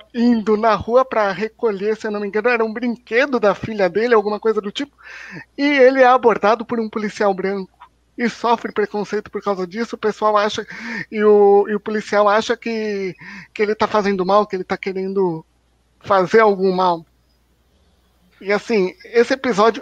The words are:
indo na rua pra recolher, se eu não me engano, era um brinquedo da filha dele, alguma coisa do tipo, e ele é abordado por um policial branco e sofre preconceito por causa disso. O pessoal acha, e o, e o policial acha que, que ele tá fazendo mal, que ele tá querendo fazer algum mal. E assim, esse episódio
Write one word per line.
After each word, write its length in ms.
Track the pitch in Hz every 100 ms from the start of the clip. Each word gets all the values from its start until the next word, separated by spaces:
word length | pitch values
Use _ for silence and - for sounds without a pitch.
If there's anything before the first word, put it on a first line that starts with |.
| -
indo 440 | 240 240 233 208 214
na 180 | 226
rua 300 | 208 - 247
pra 260 | 262 226 202
recolher, 680 | 180 220 _ 233 196 208 214
se 120 | 220
eu 20 |
não 80 | 208
me 80 | 208
engano, 220 | 214 220
era 160 | 233
um 80 | 226
brinquedo 640 | 220 240 226 - 226 294 247
da 160 | 202
filha 340 | 180 - 214 185
dele, 240 | 190 240
alguma 280 | 226 202 208
coisa 200 | 226 214
do 120 | 202
tipo, 240 | - 285 _ - - - 175 - -
e 60 |
ele 380 | 285 285 254 269
é 60 | 254
abordado 560 | 254 233 196 202 226 226
por 140 | 233
um 100 | 220
policial 420 | 226 202 - 208
branco 560 | 190 190 202 185 _ - _ _ -
e 100 | 240
sofre 440 | - 226 233 220
preconceito 580 | - 208 208 190 208 -
por 100 | 208
causa 240 | 202 190 180
disso. 260 | 202 233
O 40 | 233
pessoal 380 | 214 - 214 208
acha, 300 | 214 214 208 196 226 220 -
e 100 | 214
o, 460 | 214 208 202 202 202
e 80 | 208
o 40 |
policial 480 | - 214 - 202 208
acha 280 | 208 214 233
que, 580 | 233 220 214 202 190 165 185 196 -
que 80 | -
ele 100 | 208
tá 140 | 214 214
fazendo 400 | 214 196 196 180
mal, 180 | 208
que 120 | 208 190
ele 80 |
tá 120 | 185 190
querendo 680 | 196 190 190 196 185 160 - _ _ _ _ _
fazer 400 | - 196 175 220
algum 320 | 220 196 190
mal. 340 | 180 185 170 170 _ _ _ _ _ _ _ _ _ _ _ _ _
E 120 | 196
assim, 420 | 202 - 226 185 -
esse 280 | - 233 233
episódio 480 | 269 254 190 226 226